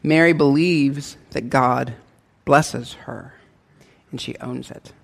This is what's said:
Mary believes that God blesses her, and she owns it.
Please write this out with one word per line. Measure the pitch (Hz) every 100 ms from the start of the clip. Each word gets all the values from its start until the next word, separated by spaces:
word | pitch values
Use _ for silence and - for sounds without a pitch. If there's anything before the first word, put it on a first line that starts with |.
Mary | 151 156 165
believes | 160 147 139 175 165 139 143 143 - _
that | - 120
God | 135 127 123 127 117 _ _ _ _ -
blesses | 147 156 123 120
her, | - - 117 131 - _ _ _ _ _ _ _
and | 131
she | - -
owns | 123 127 123
it. | - - -